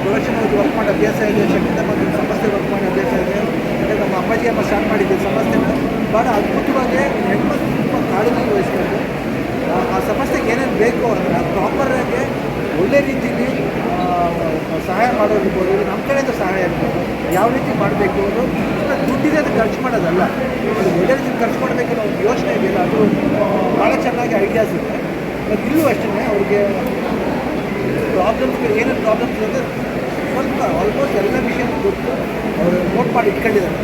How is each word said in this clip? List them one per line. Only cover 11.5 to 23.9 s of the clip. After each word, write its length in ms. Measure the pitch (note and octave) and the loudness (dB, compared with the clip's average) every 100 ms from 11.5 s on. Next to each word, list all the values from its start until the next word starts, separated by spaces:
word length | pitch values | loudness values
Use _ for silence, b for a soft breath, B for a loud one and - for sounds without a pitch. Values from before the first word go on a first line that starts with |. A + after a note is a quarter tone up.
| G3+ | -2
ಪ್ರಾಪರ್ 360 | F#3 F#3+ - - | -2 0 0 0
ಆಗಿ 220 | B3 A#3 - - - - - D3+ | -2 -2 -2 -4 -4 -4 -4 0
ಒಳ್ಳೆ 180 | G3 C#4+ C#4 | 2 2 2
ರೀತಿಯಲ್ಲಿ, 400 | C4+ A#3+ - B3 B3+ - - F4 | -2 -2 -2 -2 0 -2 -2 -2
ಆ, 20 | F4 F4+ F3 E4+ - E4+ D#4 - D#3+ E3 | 0 0 2 0 0 -2 -2 -2 -4 -2
ಸಹಾಯ 200 | F#3 A#3+ A#3 | 0 2 2
ಮಾಡೋದಿರ್ಬೋದು, 540 | G#3 G#3+ F#3+ F3 F#3 G3 G3 | 2 2 2 0 2 2 0
ನಮ್ಮ 100 | G3 - | -2 0
ಕಡೆಯಿಂದ 220 | C#4 C4+ A3+ | 0 0 0
ಸಹಾಯ 200 | G3 F#3+ | 0 0
ಇರ್ಬೋದು, 380 | F3+ D#3+ D#3 E3+ - - - | 0 0 -2 -2 -2 -4 -2
ಯಾವ 140 | F3+ A3 | 2 2
ರೀತಿ 220 | B3+ - A#3 | 2 0 0
ಮಾಡಬೇಕು 380 | G3+ F#3+ G3 F#3+ G3 | 0 2 0 0 0
ಅನ್ನೋದು 200 | G#3 C4 | 0 0
ಸುಮ್ನೆ 440 | - - - C#4+ C#4 C4+ | 0 -2 -2 0 0 0
ದುಡ್ಡಿದೆ 300 | C4 D4+ D#4 | 0 2 2
ಅದು 140 | C#4+ G#3+ | 2 2
ಖರ್ಚು 200 | A3 G3 B3+ | 0 0 0
ಮಾಡೋದಲ್ಲ, 380 | A#3 F3 F3 F#3+ - - - - - | 0 2 2 0 0 -2 -2 -2 0
ಅದು 100 | F#3+ E3+ | 2 2
ಒಳ್ಳೆ 140 | F#3 C4+ | 2 2
ರೀತಿಯಲ್ಲಿ 240 | B3+ - | 0 0
ಖರ್ಚು 160 | A3+ - | 0 0
ಮಾಡಬೇಕು 260 | - B3 A#3+ | -2 0 0
ಅನ್ನೋ 140 | - | 0
ಒಂದು 180 | G#3 F3+ G3 | -2 0 0
ಯೋಚನೆ 220 | B3+ - A#3 | 0 0 0
ಇದೆಯಲ್ಲ, 220 | G3+ - - | 0 2 0
ಅದು 120 | - - - - - G#3 G3+ - - | 2 2 2 0 0 0 0 0 2
ಭಾಳ 120 | G#3 | 2